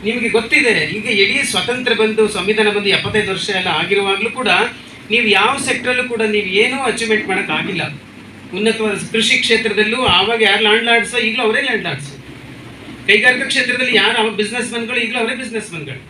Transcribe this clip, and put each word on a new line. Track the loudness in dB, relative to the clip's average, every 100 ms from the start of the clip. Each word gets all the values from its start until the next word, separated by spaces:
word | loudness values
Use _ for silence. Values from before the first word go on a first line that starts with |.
ನಿಮ್ಗೆ | -2 0 0
ಗೊತ್ತಿದೆ, | 0 2 2 4
ಈಗ | 2 0 -4 -2
ಇಡೀ | 2 2 2
ಸ್ವಾತಂತ್ರ್ಯ | 0 -2 -2 -2 0 2
ಬಂದು, | 2 4 2
ಸಂವಿಧಾನ | 2 0 2 2
ಬಂದು | 2 2
ಎಪ್ಪತ್ತೈದು | 0 2 0 0
ವರ್ಷ | -2 -2
ಎಲ್ಲ | -2 0
ಆಗಿರುವಾಗ್ಲೂ | 0 2 2 2 0 -2
ಕೂಡ | -2 0 2 0 -4 -18 -18 -2
ನೀವು | 0 4
ಯಾವ | 4 4 0
ಸೆಕ್ಟರಲ್ಲೂ | -2 -2 0 -2
ಕೂಡ | -2 -2
ನೀವು | 0 0 0
ಏನೂ | 2 2 2
ಅಚೀವ್ಮೆಂಟ್ | -2 -2 0 0 0
ಮಾಡಕ್ | -4 -2
ಆಗಿಲ್ಲ. | -4 -2 -4 -6 -8 -16 -20 -20 -18 -12
ಉನ್ನತವಾದ | -2 0 0 -2 -2 -2
ಕೃಷಿ | -2 2 2
ಕ್ಷೇತ್ರದಲ್ಲೂ | 4 2 2 0 0 2
ಆವಾಗ | 2 4 2 2
ಯಾರು | 4 4
ಲ್ಯಾಂಡ್ | 4 4
ಲಾರ್ಡ್ಸ್, | 4 2 2 -2
ಈಗಲೂ | -2 0
ಅವರೇ | 0 0
ಲ್ಯಾಂಡ್ | 0 -2
ಲಾರ್ಡ್ಸ್. | -4 -6 -10 -14 -16 -18 -16 -18 -18 -18 -16 -8 2
ಕೈಗಾರಿಕಾ | 6 6 4 0
ಕ್ಷೇತ್ರದಲ್ಲಿ | 0 0 0 2 2
ಯಾರು | 2 2
ಅವಾಗ | 0
ಬಿಸಿನೆಸ್ | 0 -2 -2 -4
ಮನ್ಗಳು, | -6 -4 -4
ಈಗಲೂ | -2 -2
ಅವರೇ | -4 -4
ಬಿಸಿನೆಸ್ | -6 -8 -8
ಮನ್ಗಳು. | -10 -10 -12